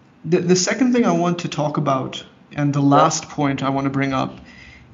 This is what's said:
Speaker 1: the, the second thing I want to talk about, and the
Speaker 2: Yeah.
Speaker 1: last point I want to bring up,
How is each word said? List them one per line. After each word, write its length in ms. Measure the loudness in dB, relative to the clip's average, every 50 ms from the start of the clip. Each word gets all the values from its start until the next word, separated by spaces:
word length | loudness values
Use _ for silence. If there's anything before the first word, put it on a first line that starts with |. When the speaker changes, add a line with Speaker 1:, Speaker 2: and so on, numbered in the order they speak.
| _ _ _ _ -2
Speaker 1:
the, 140 | 0 0 0
the 160 | 2 2 2
second 360 | 2 2 0 0 0 2 2
thing 140 | 2 2 2
I 60 | 2
want 260 | 2 2 2 0 -2 -2
to 80 | -6 -6
talk 280 | -4 -2 -2 -2 -2 -2
about, 460 | 0 0 -2 -2 -4 -8 -10 -14 -16 -18 -20 _ -20 _ -6
and 200 | -2 -2 0 0
the 80 | 2
Speaker 2:
Yeah. 40 | 4
Speaker 1:
last 420 | 4 6 6 4 4 2 -4 -8 -8
point 320 | -4 -2 -2 -2 -2 -2
I 80 | -2 -2
want 140 | -2 -2 -2
to 60 | -2
bring 220 | -2 -2 -2 -2
up, 260 | -2 -2 -4 -4 -8 -14 -20 -20 -20 -20 -20 -20 -20 -20 -20 -20